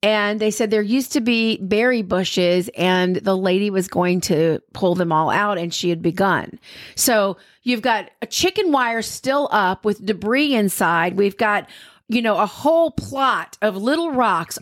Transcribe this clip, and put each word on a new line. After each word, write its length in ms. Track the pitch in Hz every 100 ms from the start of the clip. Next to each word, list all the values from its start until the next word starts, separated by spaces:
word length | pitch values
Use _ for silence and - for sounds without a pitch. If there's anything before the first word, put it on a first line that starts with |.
And 360 | 202 214 208 214
they 120 | 214
said 200 | 208 220
there 120 | 214
used 300 | 208 254 254
to 60 | 294
be 360 | 226 233 226 220
berry 460 | 190 208 240 247
bushes, 680 | 190 180 180 - 175 180 175 -
and 400 | 180 185 180 185
the 200 | - 190
lady 340 | 190 185 208
was 180 | 190 185
going 320 | 185 180 180
to 380 | 165 160 165 156 _
pull 200 | - 190
them 160 | 175 170
all 200 | 156 156
out, 260 | 160 208 196
and 140 | 170
she 160 | 170 180
had 140 | 170
begun. 580 | 170 180 196 160 - - - - - -
So 420 | - 226 196 185 - _
you've 180 | - 247
got 280 | 247 220 185 _
a 60 | 233
chicken 440 | - 349 370 392
wire 280 | 285 240 226
still 460 | 220 - 254 269 285
up 340 | 208 185 185 214
with 180 | 208
debris 500 | 196 196 202 247 294
inside. 600 | 254 202 - 180 170 170 190
We've 200 | 202 196
got, 300 | 220 208 - - - - _
you 120 | 233
know, 140 | 233 190
a 100 | 202
whole 440 | - 285 330 330
plot 640 | - - 269 269 202 165 -
of 120 | 208 190
little 360 | 214 311 339
rocks 460 | 262 233 175 170 -